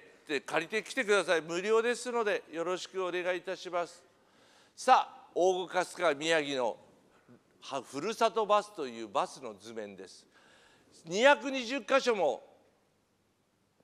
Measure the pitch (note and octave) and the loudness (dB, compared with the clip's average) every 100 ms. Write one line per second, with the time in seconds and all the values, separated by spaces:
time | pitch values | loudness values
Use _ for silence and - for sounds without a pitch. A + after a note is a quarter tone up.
0 | - - - C#3+ - D#3 E3 A3 - - | -20 -18 -4 -4 -2 -4 -2 -4 -4 -4
1 | G#3 G#3 E3+ E3+ D#3+ E3+ G3 A3 A3+ A#3 | 2 2 4 0 0 -4 2 2 2 -2
2 | B3 A#3 G#3 E3+ - D#3 E3+ F3+ - F#3 | -4 -2 0 -2 -4 -6 -4 -4 -6 -6
3 | F3+ F3 F3+ F3+ F3+ F3 F#3 F3 E3+ - | -4 -2 -2 -4 -4 -10 -6 -4 -4 -8
4 | _ _ _ _ _ _ _ - - A#3+ | _ _ _ _ _ _ _ -6 4 4
5 | - - - - F3+ F3+ F3 E3 E3+ - | 4 -8 -8 2 2 2 -2 -2 -2 0
6 | E3+ C#3 D#3+ E3 D3 C#3 A#2 - - _ | 0 2 2 2 2 -2 -2 -4 -14 _
7 | _ _ _ B2 _ _ - C3+ A2+ C3 | _ _ _ -20 _ _ -8 -8 -6 -6
8 | F3 A3 A3+ F3 G#3 G#3 G3+ - C#3 A#2 | -4 0 0 2 2 2 2 -8 -8 -8
9 | A2 A2+ F3+ E3 C3 G2+ G#2 A2 G#2 F#2+ | -6 -2 -2 -6 -14 -14 -14 -12 -12 -12
10 | F#2 - - _ _ - - _ _ - | -18 -20 -20 _ _ -20 -20 _ _ -20
11 | D#3+ F3+ C4 C4 B3 C4+ A3+ C#4 G#3+ C4+ | -6 4 6 6 2 -6 -4 -6 2 2
12 | B3 G#3+ D#3 A2 - - _ _ _ _ | 4 2 2 0 -6 -20 _ _ _ _
13 | _ _ _ _ _ _ _ _ | _ _ _ _ _ _ _ _